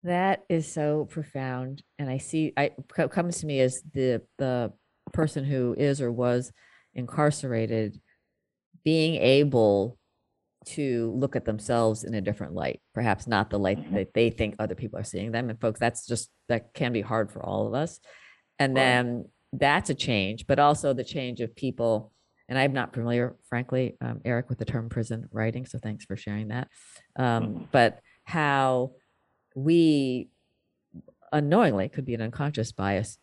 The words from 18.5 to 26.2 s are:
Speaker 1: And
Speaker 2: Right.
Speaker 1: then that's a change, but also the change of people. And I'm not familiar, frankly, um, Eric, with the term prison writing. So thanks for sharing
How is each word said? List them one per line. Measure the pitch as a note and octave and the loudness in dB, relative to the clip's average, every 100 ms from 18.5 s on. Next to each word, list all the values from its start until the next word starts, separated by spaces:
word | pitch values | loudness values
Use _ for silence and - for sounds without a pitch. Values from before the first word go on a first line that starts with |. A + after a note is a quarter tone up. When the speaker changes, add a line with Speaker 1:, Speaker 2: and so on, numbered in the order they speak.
| _ | _
Speaker 1:
And | C3+ C3 | 0 4
Speaker 2:
Right. | |
Speaker 1:
then | C3 B2 B2 A#2+ - _ _ | 4 4 2 -4 -8 _ _
that's | B2+ C#3 D#3 - | 0 2 2 0
a | C#3+ | -4
change, | - A2+ F#2+ A2+ - | 0 0 0 -4 -2
but | C#3+ | 4
also | D3 D3 D3 | 6 4 0
the | C3 | -2
change | A#2+ D#3 B2+ A#2+ | -4 -6 -8 -6
of | A#2 - | -8 -4
people. | C3 B2 A#2 A2 G#2 _ _ _ _ | -6 0 2 0 -2 _ _ _ _
And | B2+ | 0
I'm | C#3 | 2
not | C3+ A#2+ | 0 -4
familiar, | - A#2 A#2+ B2 - _ | -4 0 0 0 -4 _
frankly, | A#2+ B2+ C3 B2+ - | -6 -2 -2 -2 -4
um, | A#2+ A2+ A#2+ | -8 -6 -2
Eric, | A#2+ B2+ | -2 -2
with | - | -6
the | A2 | -4
term | A#2+ A2+ | -4 -4
prison | A#2+ A2 A2+ A2+ | -4 -4 -6 -8
writing. | A2+ A2 A#2 B2+ | -2 -2 -2 -8
So | - | -10
thanks | A2 G#2+ - | -8 -10 -10
for | |
sharing | F#2+ | -12